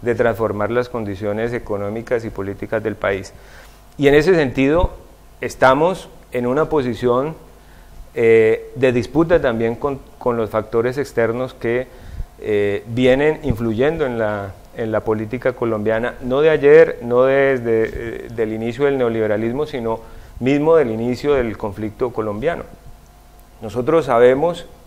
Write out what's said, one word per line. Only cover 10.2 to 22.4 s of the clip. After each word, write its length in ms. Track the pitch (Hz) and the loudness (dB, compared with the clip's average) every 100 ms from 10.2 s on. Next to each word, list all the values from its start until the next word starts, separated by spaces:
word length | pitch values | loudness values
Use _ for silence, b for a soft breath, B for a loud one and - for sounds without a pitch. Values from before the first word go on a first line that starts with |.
| 123 117 | -4 -2
los 140 | 107 | -2
factores 480 | 110 104 117 123 135 | -2 -2 -2 -2 -2
externos 560 | 131 120 113 120 127 | -4 0 0 -2 -6
que, 340 | - 117 120 127 B B B B - | -6 -4 -4 -4 B B B B -10
eh, 440 | - 104 101 101 117 | -2 0 0 -2 -4
vienen 520 | 117 127 131 151 151 | 0 4 4 2 0
influyendo 640 | 147 107 117 110 143 165 135 | -4 -2 -2 0 0 0 -4
en 120 | 117 | -2
la 360 | 107 104 98 - - - | -4 -4 -8 -14 -16 -10
en 160 | 110 | -4
la 100 | 107 | -2
política 520 | 113 107 110 123 131 | -2 -2 -4 -4 -4
colombiana, 640 | 120 117 107 107 113 120 - | -2 -4 -2 -2 -2 -4 -6
no 200 | 123 131 | -4 2
de 80 | 156 | 2
ayer, 500 | 151 143 160 160 - | 4 8 8 8 4
no 220 | 120 123 | 0 2
desde, 1040 | 131 139 139 127 117 113 113 - 117 - 120 | 4 4 2 0 0 0 0 -4 -8 -10 -10
eh, 20 | |
del 200 | 117 110 | -4 -4
inicio 320 | 110 117 117 143 | -4 -6 0 0
del 120 | 135 | 2
neoliberalismo, 680 | 117 110 107 104 113 131 151 | 0 0 0 0 -2 -4 -6
sino 340 | 131 113 113 B B B B | -6 -4 -6 B B B B
mismo 360 | 123 143 156 165 | 0 2 4 4
del 160 | 123 | 4
inicio 420 | 110 120 120 147 | -2 -4 -2 0
del 240 | 139 117 101 | 0 0 -4
conflicto 540 | 107 98 107 - 127 | -8 -6 -8 -4 -4
colombiano. 520 | 113 107 104 | -4 -6 -4